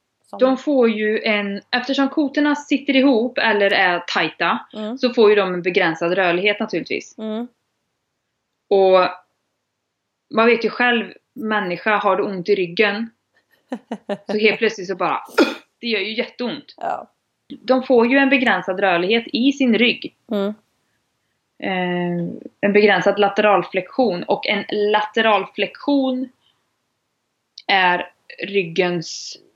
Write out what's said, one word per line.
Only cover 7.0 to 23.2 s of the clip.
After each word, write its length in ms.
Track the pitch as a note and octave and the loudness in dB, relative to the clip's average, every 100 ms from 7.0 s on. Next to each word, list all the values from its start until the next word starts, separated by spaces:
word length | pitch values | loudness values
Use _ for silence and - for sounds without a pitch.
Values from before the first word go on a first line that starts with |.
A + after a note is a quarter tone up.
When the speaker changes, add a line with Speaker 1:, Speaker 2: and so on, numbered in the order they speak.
| - - | -8 -12
Speaker 1:
Mm. 300 | A3 G#3+ A#3+ _ _ _ _ _ _ _ _ _ _ _ - | -8 -8 -10 _ _ _ _ _ _ _ _ _ _ _ 0
Speaker 2:
Och 300 | G3 F#3+ F#3 F3+ - _ _ _ _ _ _ _ _ _ _ _ | 2 6 4 2 -2 _ _ _ _ _ _ _ _ _ _ _
man 120 | A3 A#3 | 0 2
vet 180 | A#3 | 2
ju 60 | A3+ | 0
själv, 420 | - B3 A#3 F#3+ - _ | 0 0 0 -2 -12 _
människa, 640 | - A3 G#3+ F#3 E3+ A3 G#3 | -12 -4 -2 -2 -4 -2 0
har 200 | G#3 F#3 | 0 0
du 60 | |
ont 260 | G#3 F#3+ F3 | -2 -4 -2
i 60 | |
ryggen, 560 | G3 F3+ F3 G#3+ G3+ A3+ _ _ _ _ _ - A#3+ - G#3+ - G3 - | 0 0 0 0 -2 -8 _ _ _ _ _ -16 -16 -12 -16 -10 -10 -6
så 80 | G#3+ | 0
helt 200 | G#3+ G3 | 0 2
Speaker 1:
<laughs> 0 | |
Speaker 2:
plötsligt 300 | A3 A3 F3+ | -2 -2 -10
så 80 | F3+ | -4
bara, 240 | F3 C3 - - D4+ - _ _ | -2 -4 -4 0 0 0 _ _
det 60 | A#3+ | -6
gör 140 | G#3+ | -4
ju 140 | G3+ | -4
jätteont. 600 | A3 B3 - A#3+ D#3 - - | -6 -8 -6 -8 -8 -12 -10
Speaker 1:
Ja. 340 | - - - _ _ _ - - | -8 -8 -10 _ _ _ -20 -12
Speaker 2:
De 200 | - B3+ | 0 0
får 240 | B3+ B3 A#3 | 4 4 6
ju 100 | C#4 | 4
en 100 | C4+ | 4
begränsad 500 | C4 A#3+ F#3 F3+ F#3 | 2 2 0 -2 0
rörlighet 440 | G3 F3 F3+ A#3 A3+ | 2 2 2 0 0
i 200 | - C4 | 0 0
sin 220 | C#4 B3+ A3+ | 2 2 4
rygg. 380 | A#3 - - _ - | 2 0 -10 _ -6
Speaker 1:
Mm. 160 | G#3 G3 G#3+ _ _ _ _ _ _ _ _ _ - | -4 -4 -6 _ _ _ _ _ _ _ _ _ -10
Speaker 2:
Eh, 720 | G3+ F#3 F3+ F3 F3 F3 E3+ - - - | -6 -4 -2 -2 -2 -4 -6 -8 -16 -4
en 120 | G#3 | 0
begränsad 460 | G3+ G#3 F#3 F#3 | 4 4 4 2
lateralflexion. 1040 | G3+ | 2